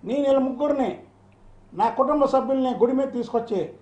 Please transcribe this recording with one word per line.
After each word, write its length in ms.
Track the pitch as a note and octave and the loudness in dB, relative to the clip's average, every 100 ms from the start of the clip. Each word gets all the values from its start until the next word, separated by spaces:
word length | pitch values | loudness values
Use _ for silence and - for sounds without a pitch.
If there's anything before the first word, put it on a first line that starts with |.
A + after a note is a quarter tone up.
నేను 200 | F3+ C4+ C#4 | -2 0 2
వీళ్ళ 140 | C4+ C4 | 2 2
ముగ్గురిని, 560 | A#3+ D4 C#4+ A#3 - - _ _ - - - - E3+ | -2 -2 0 -2 -6 -16 _ _ -20 -20 -20 -18 -2
నా 100 | A3 | -2
కుటుంబ 360 | A3+ C4+ D4+ C4+ | 2 0 2 2
సభ్యుల్ని 480 | C4+ A#3 C4+ B3+ G#3 | 2 2 0 0 2
గుడి 120 | A#3+ C4 | 2 2
మీద 100 | C4+ B3 | -2 -4
తీసుకొచ్చి 440 | A#3 A#3 A3+ G3+ D3 - | -4 -4 -2 -4 -4 -10